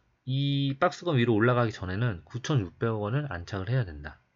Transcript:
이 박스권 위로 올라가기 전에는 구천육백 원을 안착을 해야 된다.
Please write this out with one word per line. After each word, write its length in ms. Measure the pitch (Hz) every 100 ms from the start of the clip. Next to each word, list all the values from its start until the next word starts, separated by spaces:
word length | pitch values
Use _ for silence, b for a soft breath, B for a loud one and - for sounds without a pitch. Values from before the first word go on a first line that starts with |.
| _ _
이 520 | - 135 139 139 139 135
박스권 360 | 175 175 175 139
위로 180 | 117
올라가기 360 | 107 117 123 117
전에는 520 | 104 90 95 120 90
구천육백 760 | - 123 - 147 90 - 113 110
원을 320 | 104 131 147
안착을 360 | 87 87 101 92
해야 140 | 131
된다. 340 | 98 73 69 - _